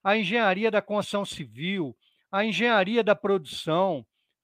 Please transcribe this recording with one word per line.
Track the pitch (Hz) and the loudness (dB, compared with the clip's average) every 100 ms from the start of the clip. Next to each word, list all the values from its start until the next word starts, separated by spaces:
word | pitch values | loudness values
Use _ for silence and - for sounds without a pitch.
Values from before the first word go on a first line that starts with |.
a | 196 214 | 0 0
engenharia | 180 233 214 185 226 | 0 2 2 2 2
da | 202 | 0
construção | - 208 190 202 | 0 -4 -2 -4
civil, | 196 - 131 110 175 196 139 - _ _ _ | -6 -10 -14 -8 -4 -4 -4 -8 _ _ _
a | 196 | -2
engenharia | 220 175 240 220 185 233 | -2 0 2 2 2 2
da | 214 | 2
produção, | 202 202 196 143 - - 160 190 147 113 _ _ _ | 2 2 0 -2 -8 -2 0 0 -2 -8 _ _ _